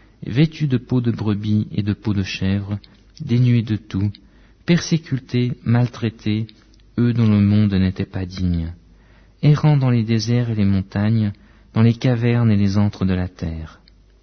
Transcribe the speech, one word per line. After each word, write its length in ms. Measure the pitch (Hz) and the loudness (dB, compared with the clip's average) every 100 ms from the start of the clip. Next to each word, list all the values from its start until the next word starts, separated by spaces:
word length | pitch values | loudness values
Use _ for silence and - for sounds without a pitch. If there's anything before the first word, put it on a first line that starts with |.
| _ - - | _ -16 -6
vêtus 420 | 117 160 - 147 | 0 0 0 -2
de 100 | 123 | -2
peaux 240 | 123 127 | -2 -2
de 80 | 117 | -2
brebis 580 | 110 107 104 107 107 104 | -4 -4 -2 0 -2 -2
et 100 | - | -4
de 100 | 101 | -4
peaux 220 | 98 110 | -4 -2
de 80 | 101 | -4
chèvre, 560 | 92 - 95 98 98 104 - _ _ - | -4 -4 -2 -2 -4 -10 -12 _ _ -14
dénués 420 | - 120 123 120 | -2 2 2 2
de 140 | 104 104 | 0 -6
tout, 340 | - 95 104 - _ _ _ _ | -4 -4 -4 -6 _ _ _ _
persécutés, 880 | - 175 - 160 - 131 - 123 120 - | 0 0 0 -4 -4 -8 -4 -4 -2 -4
maltraités, 840 | 110 117 120 - 113 - 107 107 110 _ _ _ _ - | 0 0 0 -2 -6 -4 -4 -4 -6 _ _ _ _ -2
eux 140 | 120 | 0
dont 160 | 113 110 | 2 2
le 120 | 104 | 4
monde 340 | 101 107 107 | 4 4 2
n'était 320 | 95 95 95 98 | 2 0 -2 -8
pas 180 | 95 | -6
digne, 480 | 90 92 90 85 82 - _ _ _ _ _ - | -8 -4 -2 -2 -4 -10 _ _ _ _ _ 0
errant 340 | 147 147 156 143 | 2 4 4 2
dans 140 | 131 | 2
les 140 | 120 | 0
déserts 460 | 110 113 110 120 117 | 0 0 0 -2 0
et 40 | |
les 100 | 107 | 0
montagnes, 680 | 98 95 - 101 107 113 104 - - _ _ | 2 0 -2 -2 0 0 0 -4 -20 _ _
dans 80 | 113 | 2
les 120 | 117 | 2
cavernes 560 | 117 131 117 120 120 113 | 2 0 0 0 2 2
et 60 | 101 | 2
les 220 | 101 101 | 2 2
antres 260 | 104 - | 0 0
de 100 | 95 | -2
la 140 | 90 87 | -2 -4
terre. 520 | - 85 80 78 - _ _ _ _ | -8 -8 -8 -12 -18 _ _ _ _